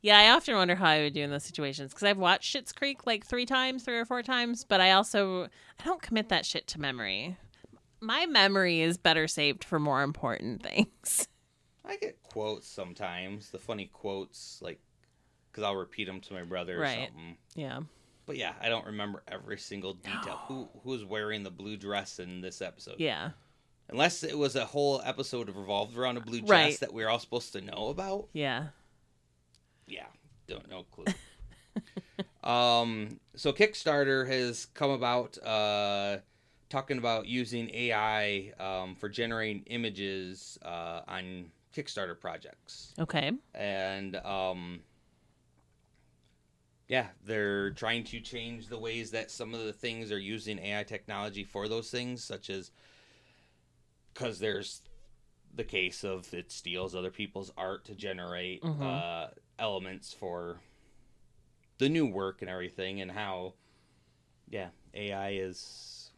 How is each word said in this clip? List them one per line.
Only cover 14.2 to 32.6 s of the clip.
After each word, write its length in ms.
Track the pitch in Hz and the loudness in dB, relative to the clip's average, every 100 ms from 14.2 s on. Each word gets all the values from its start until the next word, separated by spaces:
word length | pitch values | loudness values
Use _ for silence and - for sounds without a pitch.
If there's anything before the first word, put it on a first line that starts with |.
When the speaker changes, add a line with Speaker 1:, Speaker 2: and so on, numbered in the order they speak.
| 95 - - - | -8 -12 -16 -12
Speaker 2:
like, 180 | 87 80 _ _ _ _ _ _ _ | -12 -12 _ _ _ _ _ _ _
'cause 120 | - 104 | -2 0
I'll 100 | 98 | 0
repeat 320 | 87 - 95 | -4 -6 -6
'em 100 | 95 | -6
to 120 | - | -10
my 100 | 95 | -10
brother 340 | 87 90 87 87 | -6 -6 -4 -2
or 40 | |
Speaker 1:
Right. 240 | 147 117 131 | -2 -2 -6
Speaker 2:
something. 300 | 139 165 - _ - | -10 -16 -16 _ -10
Speaker 1:
Yeah. 260 | 139 123 156 - _ _ - | -8 -8 -10 -16 _ _ -10
Speaker 2:
But 120 | 139 | -4
yeah, 160 | 87 - | -4 -2
I 80 | 117 | -2
don't 160 | 113 - | -2 -4
remember 360 | 107 104 98 - | -6 -6 -6 -10
every 300 | 98 104 98 | -12 -8 -10
single 360 | - 101 95 | -8 -8 -6
detail. 280 | 90 98 113 - | -8 -8 -6 -6
Speaker 1:
No. 100 | 92 - | -8 -8
Speaker 2:
Who, 220 | 131 117 - | -10 -10 -12
who 60 | 127 | -6
was 120 | 131 | -6
wearing 400 | 98 107 107 107 | -4 -4 -2 -4
the 80 | 98 | -6
blue 240 | 90 101 104 | -10 -10 -8
dress 440 | 98 101 95 - | -2 -2 -2 -10
in 200 | 90 90 | -10 -8
this 200 | 92 - | -8 -8
episode? 340 | 90 - - - | -10 -10 -16 -2
Speaker 1:
Yeah. 320 | 151 90 123 - _ _ _ _ - | -2 -2 -6 -8 _ _ _ _ -8
Speaker 2:
Unless 340 | 120 170 170 | 2 2 2
it 140 | 156 147 | -4 0
was 180 | 139 135 | 2 2
a 100 | 110 | -2
whole 360 | 147 143 135 | 2 2 2
episode 440 | - 135 135 123 107 | 0 -4 -4 -4 -6
revolved 480 | 95 95 101 107 120 | -8 -2 0 0 0
around 180 | 127 120 | -2 -2
a 40 | |
blue 180 | 117 117 | -4 -4
dress 100 | 208 | 8
Speaker 1:
Right. 300 | 185 151 143 | 8 8 4
Speaker 2:
that 140 | 139 | -4
we're 160 | 113 110 | 0 2
all 100 | 117 | 2
supposed 320 | - 117 - | 0 -4 -4
to 80 | 101 | -8
know 280 | 98 98 110 | -8 -4 -4
about. 400 | 156 190 196 214 | -4 -4 -4 -6
Speaker 1:
Yeah. 360 | 156 139 123 151 - _ _ _ _ _ _ _ _ _ _ - | -4 -2 -2 -4 -12 _ _ _ _ _ _ _ _ _ _ -16
Speaker 2:
Yeah, 180 | 85 67 - _ - - | -14 -14 -20 _ -20 -14
don't 220 | 104 - | -14 -12
know 140 | 92 90 | -16 -16
clue. 140 | - 131 | -4 -4
Speaker 1:
<laughs> 60 | 185 - - - - _ - - - - - - _ | -4 -10 -18 -18 -18 _ -10 -10 -16 -14 -12 -12 _
Speaker 2:
Um, 760 | - 120 | 0 4